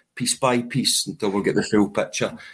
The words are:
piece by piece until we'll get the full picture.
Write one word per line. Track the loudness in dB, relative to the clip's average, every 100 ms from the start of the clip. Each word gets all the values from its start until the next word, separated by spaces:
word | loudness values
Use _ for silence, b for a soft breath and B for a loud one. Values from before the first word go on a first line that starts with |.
| B
piece | -4 -2 2
by | 2 0
piece | 0 -2 2 0 -2
until | -4 -2
we'll | 0
get | 0
the | 0
full | 2 2 4
picture. | 0 -2 -2 -4 -6 B